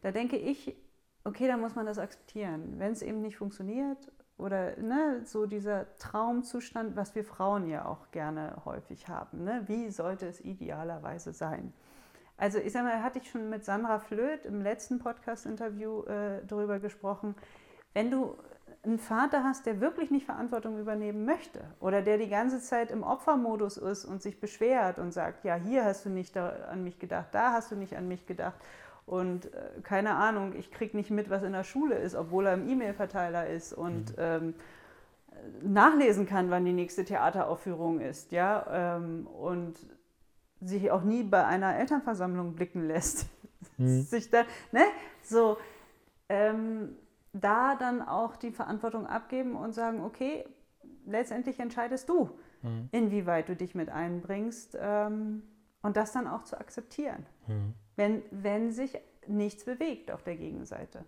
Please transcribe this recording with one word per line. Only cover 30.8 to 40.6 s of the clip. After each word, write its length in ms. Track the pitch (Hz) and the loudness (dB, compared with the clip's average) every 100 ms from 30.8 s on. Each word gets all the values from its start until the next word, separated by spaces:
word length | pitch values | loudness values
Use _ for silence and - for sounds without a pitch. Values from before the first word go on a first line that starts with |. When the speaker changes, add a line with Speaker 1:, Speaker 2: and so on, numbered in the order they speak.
| 220 | -4
Speaker 1:
nicht 160 | 208 202 | -4 0
mit, 180 | 208 208 | 0 0
was 140 | 196 | 0
in 100 | 190 | 0
der 120 | 190 | -2
Schule 320 | 190 269 302 233 | -2 0 2 2
ist“, 180 | 180 | 0
obwohl 320 | - 165 180 196 | -2 0 2 4
er 80 | |
im 120 | 185 190 | 2 2
E-Mail-Verteiler 800 | 262 220 202 190 202 175 170 165 | 0 0 -2 -4 -2 -2 -2 -2
ist 260 | 165 - | -4 -8
und, 380 | - 170 170 - | -6 -4 -4 -6
Speaker 2:
Mhm. 20 | - | -2
Speaker 1:
ähm, 380 | 165 165 165 165 - - - - - _ - - - - | 0 0 -2 -6 -14 -20 -20 -20 -20 _ -20 -18 -16 -6
nachlesen 600 | 196 202 262 311 262 202 190 | 2 10 10 10 6 6 2
kann, 220 | 196 180 | 2 2
wann 140 | 180 | 4
die 80 | 180 | 4
nächste 320 | 180 175 - | 2 0 -2
Theateraufführung 960 | 185 196 139 180 - 165 196 165 170 165 | -2 2 2 2 0 -2 -4 -2 0 0
ist, 320 | 127 147 - | -2 -8 -4
ja, 640 | 170 185 208 - 180 175 175 | 2 2 2 0 0 0 -2
ähm, 300 | 170 165 - | -4 -6 -8
und 480 | - 165 175 170 165 - - _ _ _ _ _ _ | -6 -4 -2 -4 -10 -18 -20 _ _ _ _ _ _